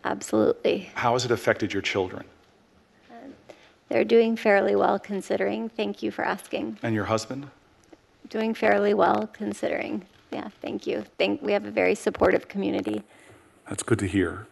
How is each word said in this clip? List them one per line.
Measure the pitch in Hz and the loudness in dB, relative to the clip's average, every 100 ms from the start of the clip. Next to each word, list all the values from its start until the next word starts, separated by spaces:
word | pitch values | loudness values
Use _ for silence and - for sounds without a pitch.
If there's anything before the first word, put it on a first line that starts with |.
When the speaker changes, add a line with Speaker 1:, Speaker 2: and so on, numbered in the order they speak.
Speaker 1:
Absolutely. | - 208 - 110 - - 147 175 185 | -4 -6 0 2 4 2 0 -2 -4
Speaker 2:
How | - 120 | -2 0
has | 123 | 2
it | 120 | 2
affected | 113 - - 101 | 0 2 0 0
your | 98 | -2
children? | - 101 92 98 - _ _ _ _ _ _ _ _ | -2 -2 -2 -6 -16 _ _ _ _ _ _ _ _
Speaker 1:
Um, | 233 - - - - _ _ _ | -20 -20 -20 -20 -20 _ _ _
they're | 233 | 0
doing | 220 233 226 226 | 4 6 4 2
fairly | 220 202 196 202 | 4 4 4 2
well | 202 202 | 2 0
considering. | - 196 - 208 190 214 226 | -2 -8 -4 -2 -2 -2 -6
Thank | - 208 202 | -4 -6 -4
you | 208 | -6
for | - | -4
asking. | - 202 - - - 220 | -4 -4 -6 -6 -6 -6
Speaker 2:
And | 117 | -2
your | 107 95 | -2 0
husband? | 110 - 127 139 _ _ _ _ - _ _ - | -2 -2 -10 -10 _ _ _ _ -20 _ _ -8
Speaker 1:
Doing | 220 220 | -2 -2
fairly | 220 214 202 208 | 2 4 4 4
well | 208 220 214 214 | 4 4 4 -2
considering. | - 208 208 - - - 208 180 _ _ | -6 -8 -4 -4 -4 -4 -8 -10 _ _
Yeah, | - 214 - | -10 -10 -12
thank | - - - | -10 -8 -4
you. | 214 208 - | -6 -8 -2
Thank, | 196 202 | 0 0
we | 208 | 0
have | 202 | -2
a | 208 | 0
very | 214 185 | 0 2
supportive | 208 - - 190 190 - | 2 -2 2 2 2 -2
community. | 202 196 196 202 - - - - - _ _ - | -4 -2 -2 -4 -6 -8 -20 -20 -20 _ _ -10
Speaker 2:
That's | 101 | -8
good | - 110 | 0 0
to | 98 | 2
hear. | 98 85 90 107 | 2 0 -4 -14